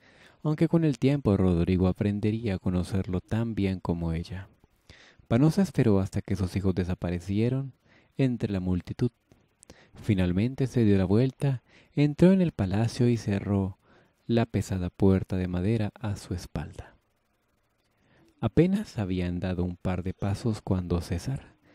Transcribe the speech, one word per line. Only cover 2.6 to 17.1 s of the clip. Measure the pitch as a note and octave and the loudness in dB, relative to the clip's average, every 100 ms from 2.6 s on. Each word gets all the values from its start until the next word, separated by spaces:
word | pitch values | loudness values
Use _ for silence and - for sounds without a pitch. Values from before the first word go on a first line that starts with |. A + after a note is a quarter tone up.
| F#2+ F2+ F2 G2 F#2 F2+ | -2 -2 -2 -4 -2 -6
tan | - A2 A#2 G#2 | -4 -4 -2 -2
bien | F#2+ F#2 | -2 -2
como | - E2+ E2 | -4 -4 -2
ella. | E2 E2+ F#2 G2 _ _ _ _ - - _ - | -4 -6 -12 -14 _ _ _ _ -20 -20 _ -2
Panosa | A#2 D#3 G3+ | 2 4 4
esperó | F#3+ - A#2 G2 | 0 2 4 4
hasta | F#2+ G2+ | 2 -4
que | - F#2+ | -4 -4
sus | F#2 G2 | -2 0
hijos | F#2+ F2+ | 0 0
desaparecieron | F2 F#2 F2 F2 F2+ G2+ A#2 C3 C3+ - _ _ _ - | -2 -4 -4 -6 -4 -2 0 -2 -6 -12 _ _ _ -2
entre | C3+ A#2 A2 | -2 0 -2
la | G2 | -2
multitud. | F#2 F2+ - - B2 _ _ _ _ _ _ - _ - | 0 -2 -4 -4 -4 _ _ _ _ _ _ -20 _ -12
Finalmente | - F#2+ F2+ F2+ A#2+ C3+ C3+ | -2 2 2 2 0 -2 -2
se | B2 G#2+ | 2 4
dio | G2 | 4
la | F2+ | 4
vuelta, | G#2 C3 - C#3+ B2+ _ _ _ | 2 2 0 -2 -2 _ _ _
entró | - D3 C#3+ F3 | 0 0 4 4
en | F#3+ | 6
el | E3+ | 2
palacio | - F#2+ G2 A#2 - A#2+ | 0 -2 0 -2 2 2
y | A2+ | 2
cerró | G#2+ G2+ F#2+ G2 F#2+ - _ _ _ _ - | -2 -4 0 0 0 -6 _ _ _ _ -2
la | A#2 A2+ | 0 0
pesada | G2+ - F#2 F2+ | -2 -4 -4 -4
puerta | - G2 F#2+ - F#2 | 2 4 4 2 -4
de | F2+ | -4
madera | F2+ F#2+ A2+ G#2 - | -2 0 0 -2 -6
a | G#2 G2+ | -8 -8
su | - | -8
espalda. | F#2 - - F2 - - _ _ | -10 -8 -10 -10 -14 -20 _ _